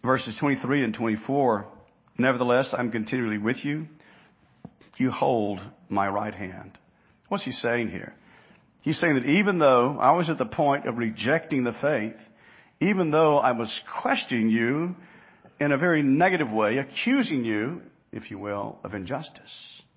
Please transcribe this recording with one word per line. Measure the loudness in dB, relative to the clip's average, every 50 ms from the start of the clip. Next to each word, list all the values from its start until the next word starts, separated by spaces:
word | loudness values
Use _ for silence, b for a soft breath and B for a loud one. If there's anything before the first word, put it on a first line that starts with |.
Verses | 2 2 0 0 0 -6 -6 -2
twenty-three | -2 -2 -2 -2 -2 -2 0 0 0
and | -2 -2
twenty-four, | -2 -2 -2 -2 -2 -2 -2 0 2 2 2 2 0 -2 -8 -16 -20 -20 _ _ _ _ _ _
"Nevertheless, | 0 2 2 2 2 2 2 2 2 2 0
I'm | -2 -4 -4 -2
continually | -2 -4 -4 -2 -4 -2 -2 -2 -2 -2
with | -2 -2 -2 -2
you. | -4 -6 -6 -6 -8 -12 -16 b b b b b b b b b b b b b b -20 _ _ -20 _ _
You | -2 -2 -2
hold | 0 0 0 2 2 2 0 -2 -4 -6 -10 -14 -18 _ -12 _
my | -2 0 0 0
right | 0 -2 -4 -4 -8
hand." | -8 -10 -10 -10 -12 -16 -18 -20 -20 _ _ b b b b b b b b
What's | -6 -4 -4
he | -6
saying | -8 -4 -2 0 0 0 -2 -4
here? | -6 -8 -12 -12 -18 b b b b b b b b b b b _ _ _
He's | -4 -2 2
saying | 2 2 2
that | 2 4
even | 4 4 4 4 2 2 4
though | 6 6 8 6 6 4 0 2
I | 4 4 4
was | 4 2 -2
at | -2 -2
the | -4
point | -4 -2 0 0 2 2 0 -2
of | -4 -4
rejecting | -2 -4 -4 -4 -4 -2 0 0 0 0 -2 -2 -2 -2
the | -2
faith, | -4 -2 -2 0 0 0 -2 -4 -8 -12 -20 -20 b b b b b b b b b b
even | 0 0 2 2 0 2
though | 4 4 6 6 4 4
I | 4 2
was | 0 0 -4 -6 -6 -10 -10 -10 -10 -6
questioning | -2 -2 -2 -2 -2 -2 0 0 2 2
you | 2 2 2 0 0 -2 -2 -4 -6 B B B B B B B B B B B _ _
in | 0 2
a | 2
very | 2 2 2 2 4 4
negative | 4 4 4 4 4 4 2 0 0
way, | 0 0 2 2 2 0
accusing | -4 -4 -6 -4 -2 0 2 2 0 0 -2 -2 -2
you, | 0 0 0 -2 -2 -6 -8 -14 -18 _ _ _ _
if | -14 -14 -12 -12
you | -14 -10
will, | -8 -6 -6 -6 -6 -8 -10 -12 -14
of | -10 -10
injustice | -8 -6 -6 -8 -8 -8 -12 -18 -20 -20 -20 -20 -20 -20 -20 -20 -20 -20 _ _